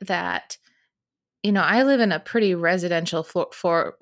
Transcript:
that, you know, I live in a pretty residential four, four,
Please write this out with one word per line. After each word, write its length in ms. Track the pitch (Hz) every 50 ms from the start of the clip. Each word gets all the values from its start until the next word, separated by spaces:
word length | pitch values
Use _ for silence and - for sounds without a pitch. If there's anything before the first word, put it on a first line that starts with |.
| 196
that, 560 | 185 190 170 175 - - - - - - - _ _ _ _ _ _ _ _ _ _ _ _ _ _ _ _ -
you 100 | 208 202
know, 100 | 196 165
I 220 | 151 196 240 269
live 160 | 277 277 254
in 120 | 226 202 165
a 80 | 156
pretty 340 | - - - 233 214 196 180
residential 680 | 170 170 165 185 185 175 180 170 165 170 - - 165 160
four, 260 | - - 175 - - -
four, 440 | - - 175 170 165 - - - -